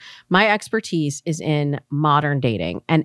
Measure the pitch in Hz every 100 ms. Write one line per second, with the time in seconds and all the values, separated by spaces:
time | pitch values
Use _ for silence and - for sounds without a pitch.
0 | - - - 180 214 208 - 220 - 170
1 | 147 143 - 160 143 151 143 143 - 143
2 | 151 143 151 139 123 107 85 90 - 160